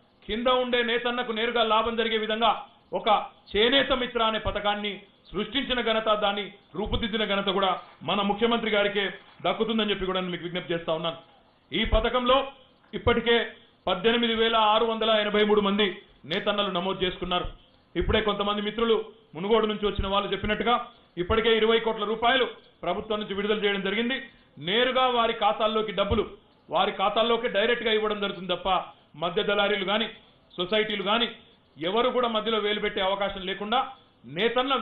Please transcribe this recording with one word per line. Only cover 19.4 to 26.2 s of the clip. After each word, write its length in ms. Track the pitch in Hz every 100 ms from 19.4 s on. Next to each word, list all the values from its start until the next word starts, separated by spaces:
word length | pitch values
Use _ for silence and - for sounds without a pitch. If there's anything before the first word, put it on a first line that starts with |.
| 196 220 214
నుంచి 140 | 208 202
వచ్చిన 180 | - 196
వాళ్ళు 140 | 196 196
చెప్పినట్టుగా 420 | 190 208 208 214 233 - - _ 170
ఇప్పటికే 280 | 175 220 220 226
ఇరవై 180 | 220 226 220
కోట్ల 180 | 214 208
రూపాయలు 360 | 220 240 262 233 - - _
ప్రభుత్వం 360 | 165 190 214 214
నుంచి 140 | 196 196
విడుదల 200 | 208 208
చేయడం 180 | 202 196 190
జరిగింది. 300 | 208 233 262 - - _ - 156
నేరుగా 360 | 220 254 254 254 240
వారి 180 | 226 220
ఖాతాల్లోకి 520 | 208 214 214 220 214 190
డబ్బులు 240 | 202 226